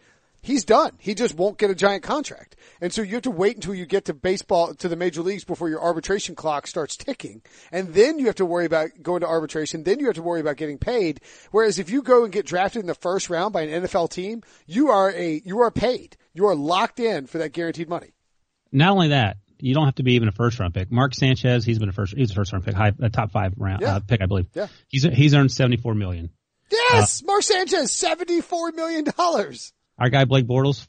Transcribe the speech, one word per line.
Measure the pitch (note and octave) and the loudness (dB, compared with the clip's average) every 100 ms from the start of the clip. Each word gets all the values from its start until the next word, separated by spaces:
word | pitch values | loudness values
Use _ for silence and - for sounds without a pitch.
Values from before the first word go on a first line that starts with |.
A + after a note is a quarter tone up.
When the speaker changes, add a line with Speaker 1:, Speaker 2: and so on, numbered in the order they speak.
| _ _ _ _ | _ _ _ _
Speaker 1:
he's | - C4+ | -2 -2
done. | - B3 D#4 - | 4 4 4 -2
He | - | -8
just | G#3 A#3+ D#3 | -2 -2 0
won't | G3+ G3+ | -2 0
get | G#3 | -2
a | |
giant | F3 G3 G3 | 2 0 0
contract. | - D4 - - - _ _ - | -4 -6 -6 -14 -20 _ _ -10
And | F3 | -6
so | A3 | -4
you | F#3+ | -4
have | A#3 | -4
to | C4 | -4
wait | E3+ G3+ G3+ | 0 0 0
until | E3+ | -8
you | F#3 | -10
get | E3 F#3+ - | -4 -4 -4
to | |
baseball, | D3 F#3 F#3+ - F3 E3 D3+ | -4 -2 -2 0 2 2 -2
to | F3+ | -6
the | E3+ | -2
major | F3+ D3+ | -4 -2
leagues | F3 G3+ | -4 -6
before | - D#3+ E3+ | -8 -6 -4
your | D#3 | -2
arbitration | E3+ E3 E3+ G3 - | -2 -2 -2 -4 -4
clock | D3 D#3 D3 - | -8 -4 -4 -6
starts | F3 C#3 - | -6 -6 -8
ticking. | - - C3 G#2+ _ - - | -10 -10 -12 -18 _ -20 -10
And | F3 F#3 | -8 0
then | E3+ C4+ D#4+ | 4 4 2
you | A#3 | -2
have | F#3 | 0
to | F3+ | -2
worry | F3 | 0
about | E3 D#3+ D#3+ - | 0 0 -2 -6
going | E3 F3 | -4 -2
to | E3 | 0
arbitration. | E3 D#3 D#3+ D3+ E3 | -2 -2 -6 -6 -4
Then | D#3 B3+ | -2 0
you | C4 | 0
have | E3+ | -2
to | |
worry | E3+ E3 | -4 -2
about | D3+ C#3+ | -2 -4
getting | D3+ C#3 | -6 -6
paid. | A3 A#3+ E3+ C#3 - - _ | -4 -2 -2 -4 -12 -20 _
Whereas | G#3 A3 E3+ | 2 2 0
if | E3 | -2
you | C#4 | -2
go | B3+ B3 | 4 4
and | A3 | 4
get | G3 C#3+ | -2 -4
drafted | F3+ F#3+ A#3 | -2 -2 -4
in | F3 | -8
the | |
first | D3 F3 F#3 - | -6 -4 -4 -2
round | E3+ G#3 | -4 -2
by | F#3+ | -4
an | D3+ | -4
N | E3 | -4
F | F3+ | -2
L | F#3+ E3 | -2 -2
team, | F3+ F#3+ A#3 - _ - | -4 -8 -10 -14 _ -6
you | G3+ D4 | 0 4
are | G3+ F#3+ | 4 4
a, | F3 E3+ D#3 | 0 -4 -4
you | F3+ G#3+ | -2 0
are | A#3 | 2
paid. | - A#3 B3+ - _ _ | 2 0 -2 -6 _ _
You | D#3+ G3+ | 0 2
are | D3+ | 2
locked | D3 F#3 A3+ - | 0 0 0 0
in | A3+ E3 C3+ | -2 -2 -4
for | E3 | -6
that | D#3 | -6
guaranteed | E3+ E3 D3+ D#3+ | -4 -6 -6 -6
money. | E3+ - _ _ _ _ _ _ | -8 -10 _ _ _ _ _ _
Speaker 2:
Not | C3+ F3+ | 4 6
only | G3 D#3 | 6 4
that, | C#3 G2+ - _ - | 4 0 -2 _ -6
you | B2+ | 0
don't | D3 C#3 | 2 2
have | - | 2
to | |
be | B2+ | 4
even | B2 A2 | 4 2
a | |
first | G2 A#2+ A#2 | 0 0 0
round | F2 | -4
pick. | F#2 F#2+ | -4 -2
Mark | A#2+ C3+ - | 0 2 2
Sanchez, | C3+ B2+ B2+ B2 | 2 2 2 2
he's | G#2+ A2 | 2 0
been | G2+ | -2
a | |
first, | F#2+ F#2+ C#3 | -4 -4 -2
he's | A2+ | -2
a | |
first | F#2+ F#2+ | -2 -4
round | F#2+ | -4
pick, | - | -2
high, | F#2+ G#2+ - | 2 2 2
a | A2+ | -2
top | B2 A2 | 0 -2
five | G#2+ F#2+ F#2+ | -2 -2 -4
round, | F#2+ F#2+ | -4 -2
Speaker 1:
Yeah. | G#3+ G2+ | -2 -2
Speaker 2:
uh, | G2+ | 0
pick, | A2 | 0
I | F#2 | 0
believe. | G2 E2+ | 0 -2
Speaker 1:
Yeah. | E3 - - _ | -6 -10 -12 _
Speaker 2:
He's, | C3+ | 0
he's | D#3+ A#2+ D3 | 2 6 6
earned | C#3+ C3 | 6 4
seventy-four | - B2+ A#2 A#2 G#2+ | 2 0 0 -2 -4
million. | F#2 E2+ E2+ - _ _ - | -4 -6 -10 -14 _ _ -4
Speaker 1:
Yes, | A4 B4 A#4 - - | 0 4 4 4 0
Speaker 2:
Uh, | D#4+ | 0
Speaker 1:
Mark | G4+ | 0
Sanchez, | - F#4 F#4 F4 B3 | 2 0 0 0 -2
seventy-four | - E4+ E4 F4 E4+ - E4+ E4 | -2 -2 -2 -2 -2 -2 -4 -4
million | D#4+ E4 D#4+ | -4 -4 -4
dollars. | D4 - F4 C4 D#3 A#2+ - _ _ - | -4 0 0 0 -2 -8 -18 _ _ -2
Speaker 2:
Our | B2 | 2
guy | C3+ B2+ | 4 4
Blake | C3+ A#2+ | 4 2
Bortles, | B2+ C#3 C#3 | 2 0 -2